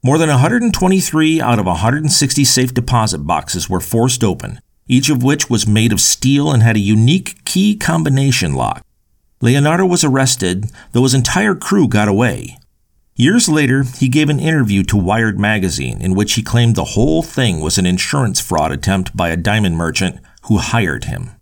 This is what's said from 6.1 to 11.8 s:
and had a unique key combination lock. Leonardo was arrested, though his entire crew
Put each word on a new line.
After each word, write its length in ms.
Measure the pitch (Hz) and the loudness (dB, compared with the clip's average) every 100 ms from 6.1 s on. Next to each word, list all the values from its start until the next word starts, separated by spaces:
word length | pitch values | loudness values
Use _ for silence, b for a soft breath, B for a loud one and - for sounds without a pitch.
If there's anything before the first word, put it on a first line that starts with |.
| - 131 139 147 | 0 2 2 2
and 140 | 135 | 4
had 100 | 117 | 4
a 60 | 110 | 2
unique 640 | 101 107 113 185 - - | 2 4 4 2 -2 -14
key 320 | - 185 202 208 | -6 0 0 0
combination 800 | - 165 160 135 139 123 82 | -2 -2 0 0 0 0 -2
lock. 300 | 67 58 - - _ _ _ _ _ | -2 -4 -6 -14 _ _ _ _ _
Leonardo 460 | 117 135 143 170 190 | 0 2 2 2 0
was 160 | 180 | 2
arrested, 640 | 156 135 131 - 90 92 110 B B | 2 2 0 0 -2 -2 -6 B B
though 140 | 120 | 0
his 100 | 131 | 2
entire 400 | 131 127 180 214 | 2 0 0 0
crew 320 | 190 - 202 | -2 0 0